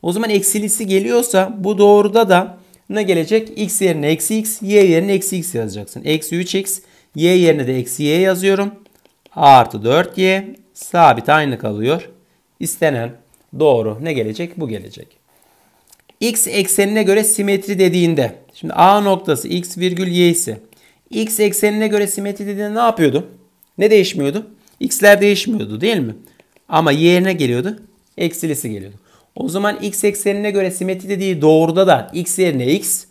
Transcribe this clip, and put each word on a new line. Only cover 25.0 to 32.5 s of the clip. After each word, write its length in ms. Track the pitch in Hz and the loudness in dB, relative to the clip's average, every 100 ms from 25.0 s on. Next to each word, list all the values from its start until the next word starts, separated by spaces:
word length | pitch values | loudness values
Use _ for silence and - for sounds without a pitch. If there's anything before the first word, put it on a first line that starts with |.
| 202 202 | 6 6
değişmiyordu 600 | 202 202 - 214 - 107 | 4 0 -2 -6 -6 -4
değil 180 | 180 220 | -2 -2
mi? 180 | 120 107 - _ _ _ _ | -4 -8 -18 _ _ _ _
Ama 240 | 160 160 | 0 2
y 200 | 147 165 | 4 4
yerine 200 | 180 185 | 4 2
geliyordu? 500 | 175 135 120 160 220 - _ _ - | 0 0 0 -4 -8 -16 _ _ -6
Eksilisi 520 | 170 165 165 143 117 | -6 -4 -6 -6 -6
geliyordu. 260 | 107 95 101 _ _ _ | -10 -12 -20 _ _ _
O 140 | - 240 | -10 -6
zaman 280 | 175 202 202 | -2 -2 -4
x 280 | 208 196 | -6 -2
eksenine 460 | 208 202 214 202 208 | -2 -2 -4 -2 -2
göre 200 | 196 185 | -2 -2
simetri 380 | 185 185 185 190 | -4 -6 -6 -6
dediği 340 | 196 190 175 | -4 -2 0
doğruda 440 | 151 160 160 165 190 | 4 4 4 2 4
da 240 | 143 110 | 2 0
x 260 | 165 175 - | -8 -6 -2
yerine 280 | 185 | 0